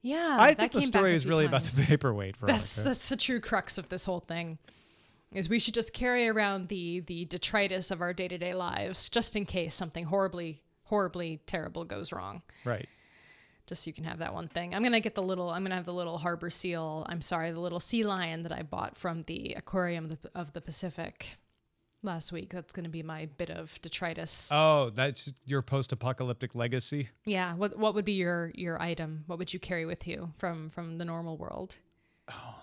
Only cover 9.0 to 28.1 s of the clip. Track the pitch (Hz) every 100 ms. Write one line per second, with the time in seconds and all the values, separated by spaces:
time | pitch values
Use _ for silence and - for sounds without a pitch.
9 | - 233 220 214 202 185 165 - 175 165
10 | 170 196 190 175 170 151 _ _ _ 208
11 | 185 175 170 160 - 175 160 170 170 -
12 | - - 92 135 - - 123 110 - _
13 | _ - - - - _ - 175 - 151
14 | 160 165 165 - 165 - 175 185 240 226
15 | 220 214 185 185 175 170 190 185 175 180
16 | 175 165 170 170 170 - 185 170 160 156
17 | - 170 143 175 165 165 175 170 - 233
18 | 214 190 170 165 165 - 156 - - -
19 | 180 165 151 - - - - 190 175 170
20 | 160 160 - - 160 165 165 156 180 156
21 | 165 - - - _ _ _ _ _ _
22 | 208 170 - 170 185 175 170 - 170 160
23 | 160 156 156 - 170 165 160 - 165 -
24 | 175 165 160 - - 151 156 151 127 107
25 | 135 139 - 135 - 139 - 139 131 117
26 | 123 127 127 120 123 120 117 127 - 147
27 | 135 _ - 190 180 170 202 196 214 208
28 | 208